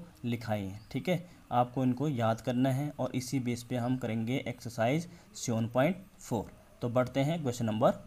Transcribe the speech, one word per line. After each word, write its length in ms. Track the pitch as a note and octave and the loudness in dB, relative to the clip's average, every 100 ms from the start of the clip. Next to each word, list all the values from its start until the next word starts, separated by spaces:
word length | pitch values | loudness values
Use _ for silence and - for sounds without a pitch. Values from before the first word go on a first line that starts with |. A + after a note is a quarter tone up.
| E3+ - | -4 -8
लिखाए 380 | B2 A#2 A#2 G#2+ | -4 -2 0 -2
हैं, 180 | F#2+ G2+ - | -2 -8 -8
ठीक 160 | C3+ B2+ | -4 0
है, 160 | F3 - - - | -2 -2 -16 -2
आपको 320 | B2 B2 C3+ | 0 2 2
इनको 240 | C3 B2 D3+ | 2 2 0
याद 320 | B2+ A2+ A2+ | 2 2 0
करना 300 | - B2 C3+ | 0 2 2
है 200 | C3 D3 - | 2 -2 -4
और 180 | B2+ C3 | -4 -4
इसी 240 | - C#3 | -2 -2
बेस 220 | A#2+ A#2+ | 0 -4
पे 140 | - B2+ | -2 -2
हम 200 | A#2+ B2+ | 0 0
करेंगे 460 | A#2+ A2+ A2+ C3+ - | -2 -2 0 -2 -4
एक्सरसाइज 600 | A#2+ A#2 A2+ A2+ D3+ E3+ - - - | -8 -8 0 2 2 -2 -14 -20 -10
सेवन 320 | - A2+ A2+ | -2 0 0
पॉइंट 340 | C3 D3 G3 - - | 4 2 2 -8 -16
फ़ोर। 300 | - C3+ - - - - | -4 -4 -4 -12 -20 -6
तो 60 | B2 | 0
बढ़ते 320 | A#2 B2 C3+ | 2 2 2
हैं 220 | C#3 E3+ | 2 2
क्वेश्चन 240 | C#3 A2+ A#2 | -2 0 0
नंबर 360 | G#2+ C#3+ G3+ | 4 4 4